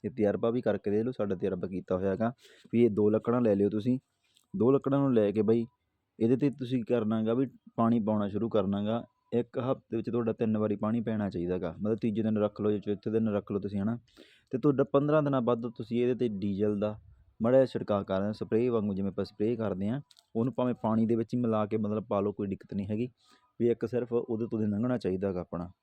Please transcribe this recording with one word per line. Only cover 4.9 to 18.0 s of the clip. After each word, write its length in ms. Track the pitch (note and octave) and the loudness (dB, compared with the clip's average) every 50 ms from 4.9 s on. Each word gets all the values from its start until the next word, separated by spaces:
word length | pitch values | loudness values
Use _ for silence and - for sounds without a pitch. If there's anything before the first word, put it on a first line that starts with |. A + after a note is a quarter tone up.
| C#3 C#3 | 0 0
ਨੂੰ 140 | C#3 C#3 B2+ | 2 2 4
ਲੈ 180 | A2+ G#2 G2+ | 4 2 2
ਕੇ 100 | G2 G#2+ | 2 0
ਬਾਈ 240 | G#2+ G2+ A2+ A#2+ A#2 A#2 _ _ _ _ _ _ _ _ _ - | 2 2 2 2 0 -4 _ _ _ _ _ _ _ _ _ -2
ਇਹਦੇ 160 | A2 A2+ C3 | 2 2 2
'ਤੇ 140 | A#2+ C#3+ C#3+ | 2 2 -2
ਤੁਸੀਂ 340 | A#2+ - C3 A#2+ C3 B2+ A2 | -2 -4 -6 -4 -4 -4 -2
ਕਰਨਾ 400 | - A#2+ A#2+ A2 G#2+ A2 A2+ A2 | 0 0 0 0 0 0 0 0
ਗਾ 100 | A2 A#2 | 0 0
ਵੀ 140 | B2 C#3 B2+ - - _ - _ | 0 0 -2 -4 -18 _ -12 _
ਪਾਣੀ 240 | - A2+ A2+ A#2 A#2+ | 0 2 2 4 2
ਪਾਉਣਾ 300 | G#2 G#2 G#2+ G#2+ G#2 G2+ | 2 0 0 0 -2 -2
ਸ਼ੁਰੂ 200 | F#2 G2+ A2 A#2 | -2 -4 -4 0
ਕਰਨਾ 340 | - A2 F#2+ F#2+ G2+ G2+ G2+ | 0 0 0 2 -2 -2 -2
ਗਾ। 220 | G#2+ A2 A#2 - _ _ _ _ _ - | -2 -4 -4 -6 _ _ _ _ _ -4
ਇੱਕ 260 | A#2 A#2+ A#2+ - - | -4 -4 _ -6 -6
ਹਫ਼ਤੇ 380 | A#2 B2+ C3+ C3 _ _ - A#2 | -2 -2 -4 -4 _ _ -6 -6
ਵਿੱਚ 120 | A2 - | -2 0
ਤੁਹਾਡਾ 240 | G#2+ A#2+ A#2 A2+ G#2+ | 0 0 2 0 0
ਤਿੰਨ 240 | - A#2+ A2 A2 G#2+ | 0 0 0 2 2
ਵਾਰੀ 180 | G#2+ G#2+ G#2 | 0 0 0
ਪਾਣੀ 260 | G2+ G#2+ G#2+ A2+ A#2+ | -2 -2 -2 -2 -2
ਪੈਣਾ 280 | A2 A#2 A2 G#2+ G#2 G2 | -2 -2 -2 -2 -2 -2
ਚਾਹੀਦਾ 280 | F2 F2+ E2+ F2 F2+ F2+ | -2 -4 -2 -2 -2 -2
ਗਾ, 180 | E2+ E2+ D#2+ - | -2 -6 -6 -4
ਮਤਲਬ 160 | G2 G#2 A2+ G#2+ | -2 -2 -2 0
ਤੀਜੇ 260 | - A#2+ G#2 A2 G#2+ | -2 -2 -2 0 0
ਦਿਨ 140 | A2 G#2+ G#2 | 0 2 2
ਰੱਖ 240 | G#2 G#2 - - | 0 0 -2 -2
ਲਓ, 160 | G#2 G#2+ G#2+ G2+ | 0 0 0 0
ਚੌਥੇ 340 | F#2 G#2 G#2 F#2+ - A2+ | -2 -4 -6 -4 -4 -2
ਦਿਨ 180 | G#2+ A2+ A2+ A2 | 0 0 0 2
ਰੱਖ 220 | G2+ G2+ G2 - | 0 -2 -2 0
ਲਓ 80 | G#2+ G2+ | 2 2
ਤੁਸੀਂ, 200 | G2 G2+ G2+ G2+ | 2 2 0 -2
ਹੈ 40 | G2 | -2
ਨਾ। 160 | A2 A#2 B2 _ _ _ - - - _ _ _ _ | -2 -4 -4 _ _ _ -20 -20 -20 _ _ _ _
ਤੇ 80 | - B2+ | -6 2
ਤੁਹਾਡਾ 260 | A#2 D3+ C#3 B2 C3+ | 2 2 4 4 2
ਪੰਦਰਾਂ 400 | - - C#3 C#3+ D3 D3 D#3 D3 | 4 4 2 4 4 4 4 4
ਦਿਨਾਂ 180 | C#3+ C#3 C3 | 2 0 2
ਬਾਅਦ 280 | A#2+ A#2 A#2+ A#2 A#2 B2 | 2 2 0 0 -2 -8
ਤੁਸੀਂ 320 | A#2 - A#2 - A#2 A#2+ | -8 -10 -8 -4 0 0
ਇਹਦੇ 120 | B2 B2 B2+ | 2 2 2
'ਤੇ 140 | A2 B2 A#2+ | 0 0 -2
ਡੀਜ਼ਲ 520 | G#2+ F#2+ F#2 G2+ G2 F#2+ G#2 G#2 G#2 G2+ | -2 -2 -2 -2 0 0 0 0 0 0
ਦਾ 200 | G#2 G#2 G#2+ - - - - _ _ _ _ _ | -2 -4 -4 -6 -16 -20 -20 _ _ _ _ _
ਮਾੜਾ 160 | A2 A#2 B2+ C3+ | 2 4 6 6
ਜਿਹਾ 80 | C3 | 4
ਛਿੜਕਾਅ 380 | B2 - A#2 G2+ - G#2+ G2+ | 4 0 -6 -2 0 0 0